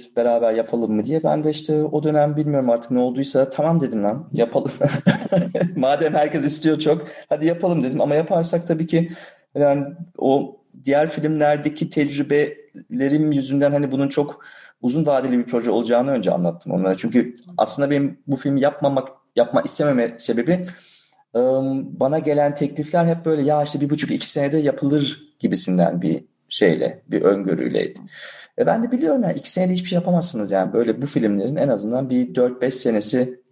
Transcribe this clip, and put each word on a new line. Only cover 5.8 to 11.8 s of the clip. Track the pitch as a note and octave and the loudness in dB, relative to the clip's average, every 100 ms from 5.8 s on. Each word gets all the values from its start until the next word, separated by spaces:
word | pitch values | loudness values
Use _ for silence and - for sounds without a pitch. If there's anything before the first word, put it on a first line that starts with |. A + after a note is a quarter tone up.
| C3 C#3+ D#3 | 0 2 2
herkes | D#3 D3+ D#3+ | 0 0 0
istiyor | C#3+ - D#3 D3+ | -2 0 0 2
çok, | D3+ E3 - - - | 2 0 -2 -12 -4
hadi | D3+ D#3+ | 0 0
yapalım." | E3+ F3+ E3 | 0 0 0
dedim. | B2+ D3 | 0 0
Ama | C#3 | 0
yaparsak | D3+ E3 F3+ E3+ E3+ E3+ | 0 0 0 0 -2 0
tabii | D#3+ E3 | -2 0
ki | E3 E3+ - - - _ | 0 0 -6 -18 -20 _
yani | C#3 C#3+ C#3+ C#3 - - - | 2 4 4 -2 -10 -16 -2
o | C3 C#3 - - _ - | 2 2 0 -10 _ -10
diğer | C3 C#3+ D#3+ | 0 2 2
filmlerdeki | D#3+ D3+ D#3 D3 D3 D3 D3 | 0 -2 2 2 2 -2 -4